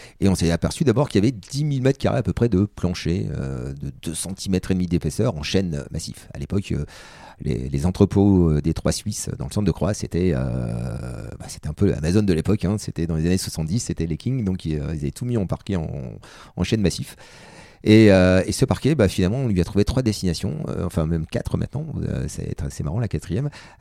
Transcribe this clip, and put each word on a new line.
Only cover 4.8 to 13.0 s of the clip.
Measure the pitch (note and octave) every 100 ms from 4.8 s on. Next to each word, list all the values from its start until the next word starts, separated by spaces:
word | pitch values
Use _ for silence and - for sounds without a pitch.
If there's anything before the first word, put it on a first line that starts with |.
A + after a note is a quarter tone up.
| F2
d'épaisseur | F2 D#2+ - A#2 D#2
en |
chêne | C#2+ F#2+ F#2 C#2+ -
massif. | E2 - - -
À | -
l'époque, | - G2+ -
euh, | C#2+ D2 - - - - -
les, | - A#1+ C2
les | C#2 F2+
entrepôts, | - G2 G2+ G2+ F#2+ E2
euh, | D2+
des | D#2
Trois | - -
Suisses | - - - - -
dans | B1+
le |
centre | G#2+ G2
de |
Croix, | - E2+
c'était, | - - E2+ F2+
euh, | C2+ C2 B1 A#1 A#1 A#1+ - B1 A1+ G#1+ -
bah, | -
c'était | - -
un |
peu | - G2
Amazon | C#2+ D#2 G2+
de | G2+
l'époque, | E2 - G#2+
hein, | E2+ -
c'était | - -